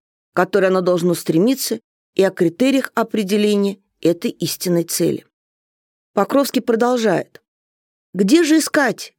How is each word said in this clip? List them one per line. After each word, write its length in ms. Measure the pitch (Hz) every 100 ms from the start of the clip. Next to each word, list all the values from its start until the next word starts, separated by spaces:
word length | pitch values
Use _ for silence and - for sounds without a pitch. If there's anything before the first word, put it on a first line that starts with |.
| _ _ _
к 20 | -
которой 300 | 180 202 185
оно 160 | 185
должно 320 | 180 180 175
стремиться, 640 | 170 - 160 220 262 - 226 _ _ _
и 100 | -
о 80 | 190
критериях 600 | 185 170 170 262 269 - -
определения 840 | 220 214 190 208 208 202 202 190 _ _
этой 300 | 160 170 240
истинной 520 | - 160 - 185 170
цели. 420 | 170 - 165 - - _ _ _ _ _ _ _ _
Покровский 480 | - 196 269 269 254
продолжает. 800 | - 226 240 247 220 160 131 - _ _ _ _ _ _ _
Где 300 | 180 196 320
же 160 | 311 311
искать 540 | - - 254 - -